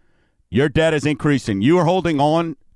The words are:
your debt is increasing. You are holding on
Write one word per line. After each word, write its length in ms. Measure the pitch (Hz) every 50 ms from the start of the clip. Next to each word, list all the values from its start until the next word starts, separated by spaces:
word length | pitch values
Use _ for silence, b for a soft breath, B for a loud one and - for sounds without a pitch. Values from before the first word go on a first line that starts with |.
| _ _ _ _ _ _ _ _ _ -
your 180 | - 110 139 151
debt 240 | 123 156 160 160 156
is 140 | 147 131
increasing. 560 | 151 151 - - 151 143 127 - - 104 98 101
You 160 | 135 165 180
are 80 | 165
holding 340 | 156 180 190 156 170 160 135
on 360 | 143 151 156 165 170 165 156 _ _ _ _